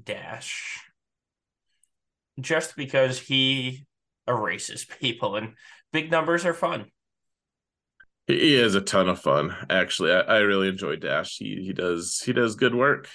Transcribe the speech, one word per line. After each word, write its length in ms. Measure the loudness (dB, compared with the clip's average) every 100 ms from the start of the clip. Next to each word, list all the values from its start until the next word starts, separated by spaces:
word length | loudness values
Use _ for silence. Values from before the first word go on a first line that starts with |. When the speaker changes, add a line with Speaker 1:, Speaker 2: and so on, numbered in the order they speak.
Speaker 1:
Dash 760 | -10 -10 -10 -12 -10 -12 -12 -14 -16 _ _ _ _ _ _ _ _ _ _ _ _ _ _ -12
just 360 | -2 0 -2 -8
because 420 | -2 2 2 2
he 680 | -2 2 2 0 -2 -8 -16 _ _ _ -4
erases 580 | -2 -2 -4 -8 -12
<laughs> 160 | -14 -6
people 360 | -6 -2 -4 -4
and 180 | -8 -14 -20 -20 _
big 180 | -4 0
numbers 360 | 0 2 0 0
are 80 |
fun. 320 | 0 -2 -4 -10 _ _ _ _ _ _ _ _ _ _ _ _ _ -2
Speaker 2:
He, 120 | 2
he 160 | 4
is 200 | 6 4
a 60 | 2
ton 280 | 2 2 2
of 100 | 2
fun, 340 | 2 2 0 -6 -2
actually. 440 | 0 0 0 2
I, 80 | 4
I 180 | 4 4
really 300 | 4 2 0
enjoy 280 | -2 -6 -4
Dash. 400 | -2 -2 -4 -8
He, 260 | -10 -8
he 100 | -8
does, 480 | -4 -2 -2 -4 -6
he 80 | -2
does 220 | 0 0 2
good 180 | 0
work. 340 | 2 2 0 -4